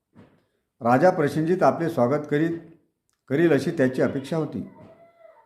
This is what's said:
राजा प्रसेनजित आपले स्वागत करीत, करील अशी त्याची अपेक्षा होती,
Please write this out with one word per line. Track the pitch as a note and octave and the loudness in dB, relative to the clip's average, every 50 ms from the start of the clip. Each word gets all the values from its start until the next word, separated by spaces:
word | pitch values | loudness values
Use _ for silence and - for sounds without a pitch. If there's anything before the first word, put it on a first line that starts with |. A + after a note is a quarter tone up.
| _ _ _ - - _ _ _ _ _ _ _ _ _ _ _ | _ _ _ -20 -20 _ _ _ _ _ _ _ _ _ _ _
राजा | B2 A#2 A#2+ C3 D#3 F#3 | 0 2 2 4 4 4
प्रसेनजित | F3+ E3 D3+ C#3 - D#3 D#3 E3 F#3 F#3 E3+ | 4 2 -2 -2 -2 -2 -2 -2 0 2 2
आपले | C#3 B2 - E3 D#3 | 2 2 2 -4 -4
स्वागत | A2+ - A#2+ B2 C#3 D3 D3 - | 0 0 0 0 0 -2 -4 -2
करीत, | D3 D3 D#3+ E3+ E3+ E3 - - - _ _ _ _ _ _ _ _ _ _ _ | -2 -2 0 -2 -4 -6 -10 -16 -20 _ _ _ _ _ _ _ _ _ _ _
करील | B2+ C#3 E3+ E3+ | -2 2 2 4
अशी | D3+ C3+ - - | 4 2 0 -2
त्याची | - - C3+ B2+ B2+ - | 0 0 0 0 2 0
अपेक्षा | C#3+ A#2 - C#3+ C3 - F3 D#3+ | -2 -2 -2 -6 -6 -6 -4 -4
होती, | D3+ - - A2 - - - - - - - _ - - _ _ - - - - _ | -4 -6 -6 -10 -10 -12 -16 -20 -20 -20 -20 _ -20 -20 _ _ -20 -20 -20 -20 _